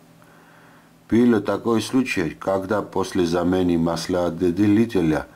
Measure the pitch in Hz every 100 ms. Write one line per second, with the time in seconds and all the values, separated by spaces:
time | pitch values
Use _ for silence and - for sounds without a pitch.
0 | - - - - - - - - _ _
1 | - 110 120 110 104 98 113 113 110 127
2 | 123 98 78 - - 95 95 104 - 95
3 | 92 95 85 87 87 92 90 85 85 82
4 | - 90 87 82 90 87 104 104 113 95
5 | 80 73 -